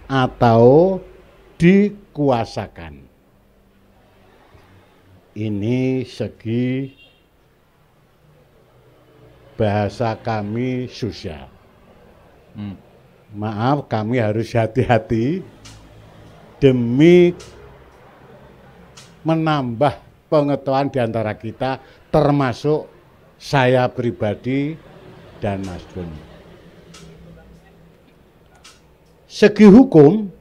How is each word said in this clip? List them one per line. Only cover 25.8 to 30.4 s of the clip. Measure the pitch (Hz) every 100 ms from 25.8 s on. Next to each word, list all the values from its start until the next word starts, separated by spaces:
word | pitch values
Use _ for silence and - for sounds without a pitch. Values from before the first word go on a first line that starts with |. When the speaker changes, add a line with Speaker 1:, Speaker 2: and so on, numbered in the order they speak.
| 82 92 85 76 78 - - - - - - - 160 - - 165 - - _ - - _ _ _ _ _ _ _ - - _ _ _ _ _
Speaker 1:
Segi | - 208 208 214
hukum | 220 269 160 147 214 196 -